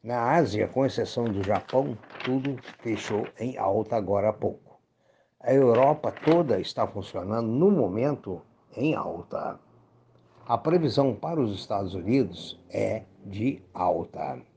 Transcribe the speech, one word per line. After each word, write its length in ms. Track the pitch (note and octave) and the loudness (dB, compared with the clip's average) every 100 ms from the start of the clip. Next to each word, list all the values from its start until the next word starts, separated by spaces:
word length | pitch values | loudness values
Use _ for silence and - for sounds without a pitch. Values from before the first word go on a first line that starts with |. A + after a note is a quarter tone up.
Na 280 | A2+ A#2+ A#2 | -4 -2 4
Ásia, 360 | D#3+ B2+ G#2 F#2+ | 4 4 0 0
com 180 | B2 C3+ | 2 0
exceção 380 | - G2+ - | 0 -4 -2
do 180 | A#2 G2+ | -2 -2
Japão, 560 | F#2+ G2 - B2+ C#3+ G#2+ - - | 0 -2 0 -2 -2 -6 -14 -10
tudo 320 | - C3 C3+ B2+ - - | -2 -2 -2 -6 -10 -12
fechou 480 | A#2 G#2 - G#2+ - - | -6 -4 -2 -4 -4 -6
em 200 | A#2+ B2 | -8 -2
alta 380 | F#2+ G2+ A2 A2+ | 0 0 0 -2
agora 340 | F#2+ G2+ G#2 | 0 2 2
há 20 | |
pouco. 480 | G#2+ A2 - _ _ _ _ _ _ _ _ | 0 -4 -4 _ _ _ _ _ _ _ _
A 140 | A#2+ | 2
Europa 580 | C3+ B2+ A#2 C3+ D3+ A2+ | 4 6 6 6 4 -2
toda 460 | - - E3+ D3+ G2 | 0 4 4 4 0
está 280 | - - G#2 | -2 -4 -4
funcionando, 600 | G#2 F2+ G2 F#2 A2 A2+ | -4 -8 -8 -4 -2 -2
no 220 | A#2+ F#3 | 4 4
momento, 720 | F#3+ G#2 G2+ C#3 C#3 G#2 F2 - _ _ | 4 2 0 -2 -2 -8 -10 -12 _ _
em 200 | - D3 | -4 -2
alta. 640 | B2 - E2 - - - - _ _ _ _ _ _ _ _ - | -2 -4 -8 -8 -8 -8 -10 _ _ _ _ _ _ _ _ -2
A 100 | A#2+ | 0
previsão 580 | - F3 D3+ A2 C#3 | 2 2 2 2 2
para 240 | G#2 D#3 E3 | 0 -4 0
os 160 | A#2 | 0
Estados 400 | F#2+ - G2+ F#2+ | -2 -4 -4 -4
Unidos 640 | F#2 F2+ C3+ G#2 F2 - - - | -6 0 2 2 -4 -16 -18 -10
é 320 | - G#2 A2 - _ G2 | -4 -2 -2 -8 _ -14
de 340 | G2 A#2 - - | -4 -4 -4 -12
alta. 680 | - F2+ - E2+ - C#3 B1+ - | -2 0 0 -4 -8 -8 -8 -14